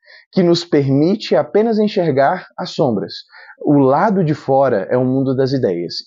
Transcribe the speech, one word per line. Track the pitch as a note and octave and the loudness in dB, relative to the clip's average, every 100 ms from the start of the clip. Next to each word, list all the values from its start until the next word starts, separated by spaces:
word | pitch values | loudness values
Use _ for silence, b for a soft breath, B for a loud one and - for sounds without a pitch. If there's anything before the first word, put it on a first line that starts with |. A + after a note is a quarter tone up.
| B B B | B B B
que | - | 0
nos | F3 E3+ - | 2 2 0
permite | D3+ C3+ C#3 D#3 G#3 - F3 | 0 2 2 2 -2 0 -2
apenas | C#3+ G3+ A3+ G#3+ | 0 0 0 0
enxergar | G#3+ G#3 E3+ C3+ C#3 F3+ - - | 0 0 0 2 0 0 -8 -12
as | - | -10
sombras. | - D3 A2+ F2 - B B B B | -2 -2 -2 -6 -12 B B B B
O | B4 C#3+ | 0 4
lado | C3+ C#3 G#3 G3 | 4 2 2 0
de | D#3 | 0
fora | C#3+ - C3+ C3+ G#2+ F#2+ | -2 0 2 2 0 0
é | B2 | 0
o | B2+ | 0
mundo | C3 C3+ C3+ | 0 -2 -2
das | C3+ | -2
ideias, | C3+ A#2 F2 E2+ - | 0 -2 -2 -6 -8